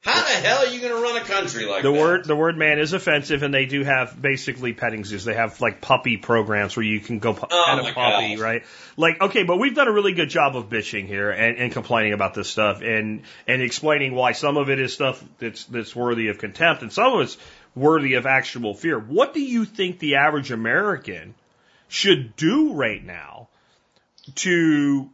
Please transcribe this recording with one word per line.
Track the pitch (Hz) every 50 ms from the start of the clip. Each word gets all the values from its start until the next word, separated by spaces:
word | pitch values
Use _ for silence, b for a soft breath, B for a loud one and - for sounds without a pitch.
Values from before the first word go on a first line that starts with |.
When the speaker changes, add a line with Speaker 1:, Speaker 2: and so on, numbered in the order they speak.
| -
Speaker 1:
How | 208 277 359
the | 330 302 240 196 165
hell | 208 240 277
are | 269
you | 247 247 247
gonna | 247 240 233 233
run | 233 240 233
a | 233 -
country | - 196 196 180 143 - 117 110
like | 101 98 95 139
Speaker 2:
The | 139
Speaker 1:
that? | 143 147
Speaker 2:
word, | 156 165 175 185 180
the | 156 151
word | 151 160 165 165 156
man | 156 156 151 147
is | 156 151
offensive, | 180 185 180 180 156 147 139 - 151 135 147
and | 143 139
they | 135 135
do | 127 139 143 139
have | 143 135 131 127 120 - -
basically | 131 139 139 131 - - 120 123 127 123
petting | 110 - - 120 110 107 104
zoos. | 101 107 95 90
They | 117 107
have, | 113 113 107 92 -
like, | 123 113 101 -
puppy | - - 131 - - 123 117
programs | 104 - - 117 113 104 104 107 104 104 95 -
where | 123 113
you | 107 107 104
can | 101 - 123 110
go | 107 117 107
pu-, | - - -
Speaker 1:
Oh | 175 175 170 170
Speaker 2:
pet | - 135
a | 127
Speaker 1:
my | 120
Speaker 2:
puppy, | - 127 123 120 104 101 113 107 107
Speaker 1:
gosh. | 107
Speaker 2:
right? | 110 113 113 117 B B B B B B B
Like, | - 160 165 165 -
okay, | 190 196 - 220 185
but | 170 175 185
we've | 247 277 226
done | 294 277
a | 240
really | 214 208 202 196
good | 190 170 160 139
job | - 170 147 139 131
of | 127 113 104
bitching | 117 110 104 - - 104 95
here | 98 101 98 101 104
and, | 98 95 113 117 120
and | 120 123 120
complaining | 101 127 107 - 120 113 107 104 104
about | 101 101 95 -
this | 104 95 -
stuff | - - 107 104 98 -
and, | - 113 113 110 107 107 107 107 B B B B B
and | - 123 127
explaining | 127 120 - - - 156 151 147 139 131
why | 127 123 123 123
some | 123 - - 143 143
of | 147 139 135
it | 139 131
is | 131 123
stuff | - - 143 131 123 - - - _ _
that's, | 120 113 107 - -
that's | - 123 120 110 - -
worthy | 117 123 120 120 113 113 107
of | 101 -
contempt | - 104 95 - 160 170 156 -
and | 123 107
some | - 190 220 254 262
of | 196
it's | 135 - - B B B B B B B B
worthy | 127 131 151 160 156 139 135 127
of | 123 120
actual | 131 135 131 127 - - 127 120 107 98
fear. | - - 165 151 117
What | 107 110 139 202 269 269 -
do | 320
you | 277 262 247 233 220
think | 208 - - 190 180 175 180
the | - 147 143
average | 139 143 151 151 147 135 -
American | 123 113 113 113 123 165 202 208 185 131 - - 92 82 78 98 110 _ _ b b b b b b b b
should | b - - - 196 180 147 131 110 -
do | - 156 160 226 302 311 302
right | 226 147 127 113 104 92 -
now | 92 87 85 71 71 - - - _ _ _ _ _ _ _ _ _ _ _ _ _ _ _ - - 135
to | - - 185 175 170 165 160 151 147 143 143 143 139 135 135